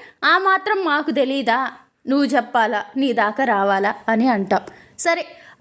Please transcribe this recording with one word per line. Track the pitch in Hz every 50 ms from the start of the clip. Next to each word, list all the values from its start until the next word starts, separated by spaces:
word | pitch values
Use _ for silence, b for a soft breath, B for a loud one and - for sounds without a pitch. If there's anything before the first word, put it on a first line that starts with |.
| B B B B -
"ఆ | 294 330 370
మాత్రం | 381 381 381 381 381 415 427 392 381
మాకు | 320 285 302 294 294
తెలీదా, | 240 277 262 262 277 277 240 233 226 254 269 226 - - - _ _ _ - 247
నువ్వు | 262 285 285
చెప్పాలా, | 247 294 262 226 - - 240 226 240 226 208 - - - 262
నీ | 277 269 240
దాకా | 233 208 208 214 - 269
రావాలా" | 240 214 196 196 202 196 196 202 208 - - - -
అని | 226 220 240 262
అంటాం. | 233 196 196 185 196 185 - B B B B B B -
సరే, | - 339 339 349 349 - B B B B B B